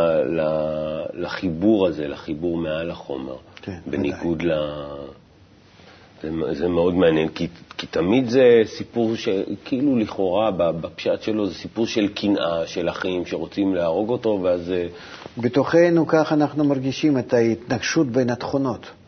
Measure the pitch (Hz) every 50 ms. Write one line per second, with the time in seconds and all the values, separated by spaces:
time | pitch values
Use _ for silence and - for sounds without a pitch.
0 | 85 82 80 78 64 69 82 82 78 78 78 78 78 78 78 78 78 78 78 78
1 | 76 - - 87 87 82 - - 98 87 80 82 98 110 113 98 95 85 76 76
2 | 73 71 71 69 - 82 76 76 87 87 85 85 82 78 78 80 85 85 82 -
3 | - - 69 65 65 65 65 65 - - - - - 104 92 82 - - 71 69
4 | 71 71 69 - 85 85 82 78 87 85 80 76 76 73 73 73 71 71 71 71
5 | 69 69 69 - - - - - - _ - - _ _ _ - - - - -
6 | - - - - 78 78 80 80 - 80 78 69 85 90 87 82 85 92 87 92
7 | 87 82 80 78 80 80 - - 85 82 - - - - - - - - - 80
8 | 82 92 117 135 131 110 123 135 127 120 120 113 107 - - - - - - 120
9 | 113 113 113 - - 117 95 98 - - 101 - - - 139 123 147 147 127 117
10 | 104 - - - 95 90 90 104 110 107 92 85 85 82 82 82 78 - - -
11 | - - 85 - - 113 107 107 104 90 80 - - - - 117 117 - - 113
12 | 104 98 - - 107 101 101 - 73 85 85 82 82 - - 95 82 85 82 -
13 | - 92 92 90 85 - 90 78 82 85 - 101 98 98 95 87 85 82 82 98
14 | 107 110 123 123 - 110 104 95 90 92 87 87 85 87 92 90 87 87 87 -
15 | - - - - - - - 123 113 120 - 139 131 - 165 170 175 175 170 165
16 | 151 - 160 156 151 - 156 151 147 139 - 151 147 143 139 131 131 135 123 -
17 | 156 151 139 123 120 - 127 120 117 117 110 113 - - 131 110 - - - 165
18 | 156 120 113 131 123 120 120 - - - 143 139 135 127 104 87 - - - -
19 | -